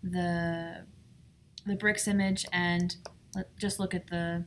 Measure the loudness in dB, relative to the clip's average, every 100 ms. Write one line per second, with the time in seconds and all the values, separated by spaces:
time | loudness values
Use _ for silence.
0 | -4 -2 0 0 0 -2 -6 -10 -16 -20
1 | -20 -20 -20 -20 -20 -12 -4 2 2 2
2 | 4 4 4 2 0 0 2 2 2 -2
3 | -14 -20 -10 -8 -8 -4 -4 -2 -2 -2
4 | -4 -2 -2 -2